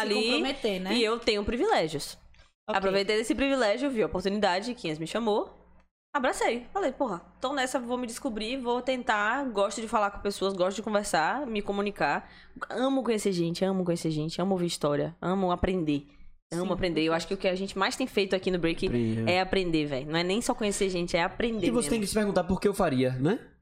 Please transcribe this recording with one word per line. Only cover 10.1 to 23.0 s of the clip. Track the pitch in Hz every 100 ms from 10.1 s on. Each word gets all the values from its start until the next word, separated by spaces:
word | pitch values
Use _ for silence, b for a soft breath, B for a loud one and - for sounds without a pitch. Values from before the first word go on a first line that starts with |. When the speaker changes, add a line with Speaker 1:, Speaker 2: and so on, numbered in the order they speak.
Speaker 2:
com | -
pessoas, | 202 196 190
gosto | 196 180 196
de |
conversar, | 214 208 202 170 160 233 285
me | 214
comunicar. | 202 202 208 196 156 170 B B B - -
Amo | 208 262 269
conhecer | 226 220 202
gente, | 180 170 170 190
amo | 190
conhecer | 175 170 160
gente, | 156 156 -
amo | 180
ouvir | 190 175
história, | - 151 147 151 165
amo | 170 190 185
aprender. | 175 185 185 156 143 143 b b - _
Amo | 170 185
Speaker 1:
Sim, |
Speaker 2:
aprender. | 180 185 156
Eu | 160
Speaker 1:
perfeito. | 165
Speaker 2:
acho | 170
que |
o | 196
que | 196
a | 185
gente | 196 196
mais | 196 -
tem | 262
feito | - 190
aqui | 190 190
no | 185
Break | 165 165 -
Speaker 3:
Aprender. | 120 113 110 113
Speaker 2:
é | 180
aprender, | 185 190 180 160 147
velho. | 135 147
Não | 165
é |
nem | 175 202
só | 240 240
conhecer | 208 196 190
gente, | 180 175 170
é |
aprender | 180 - 240 226 175
Speaker 3:
E |
você | 240 -
Speaker 2:
mesmo. |
Speaker 3:
tem | 233
que | 196
se |
perguntar | 220 208 180 175
por | 185
que | 202
eu |
faria, | 190 180 127